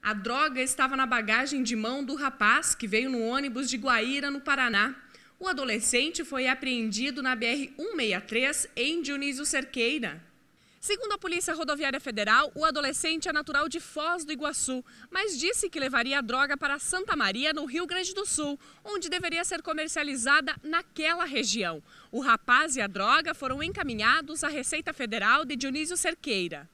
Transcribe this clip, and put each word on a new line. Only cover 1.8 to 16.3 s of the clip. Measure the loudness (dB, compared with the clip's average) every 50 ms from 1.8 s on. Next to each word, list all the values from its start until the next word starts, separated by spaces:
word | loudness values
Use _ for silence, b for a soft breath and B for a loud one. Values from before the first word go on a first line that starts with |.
| 0 -2 -2 -2
do | -4 -4 -4
rapaz | -2 -2 -2 0 4 4 6 6 6 4 0 -2
que | -2 -2 0
veio | 2 2 2 2
no | 0 0
ônibus | 0 0 0 0 -2 -2 -2 -2 -2 -2
de | -2
Guaíra, | -2 2 2 2 4 2 2 0 -2 -2 -2
no | -4 -4
Paraná. | 0 0 2 2 2 2 4 4 4 2 0 -6 B B B B B B B B
O | -4
adolescente | -4 -2 -2 0 0 0 0 0 2 2 2 2 2 -2 -4 -6
foi | -4 -2 0 2 2
apreendido | 0 0 0 -2 -2 0 0 -2 -2 -2 -2 -2 -2 -2
na | -2 -2 0
B | 0 0
R | 0 0 0 -2 -6 -8 -8
um | -8 -6 -2
meia | 0 0 0 0 0
três, | -2 -2 -2 0 0 0 0 -2 -4 -4 -4
em | -2 -2 0 0 -2
Dionísio | -2 -2 -4 -2 -2 -2 -4 -2 -4
Cerqueira. | -2 -2 -2 -2 -4 -2 -2 0 0 0 -2 -4 -6 -8 -10 -16 -20 _ _ _ _ b b b b b b
Segundo | -2 -2 -2 -2 0 -4
a | -4 -4
Polícia | -2 -4 -2 -2 -2 -2 -2
Rodoviária | -4 -2 -2 -2 -2 -2 -2 -2 -4
Federal, | -6 -6 -4 -2 2 6 6 6 6 4 -2
o | 0 0
adolescente | 2 2 2 -2 0 -2 0 0 0 0 0 -2 -2
é |
natural | -2 -2 -2 0 0 0 0 0
de | -2 -6
Foz | -10 -8 -6 -4 0 0 -2 -2 -2
do | -6
Iguaçu, | -6 -4 -4 -4 -2 -2 -2 -2 -2 -4 -6 B B B B B
mas | -2 -2 -2 0 -2 0
disse | 0 0 0 0 -2 -2
que | -2 -2
levaria | -4 0 0 0 2 2 0 0
a |
droga | 0 0